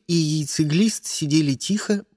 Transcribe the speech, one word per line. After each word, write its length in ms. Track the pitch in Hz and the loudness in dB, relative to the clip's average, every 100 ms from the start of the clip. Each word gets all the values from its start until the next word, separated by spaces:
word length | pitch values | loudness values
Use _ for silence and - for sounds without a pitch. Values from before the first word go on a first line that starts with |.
| - | -2
и 80 | |
яйцеглист 920 | 170 156 156 143 - 156 160 220 - - | 0 0 -2 -2 -2 2 2 2 0 -6
сидели 480 | - 151 151 147 | -6 0 2 2
тихо, 500 | 131 - 208 - - - | 0 -2 -2 -2 -4 -4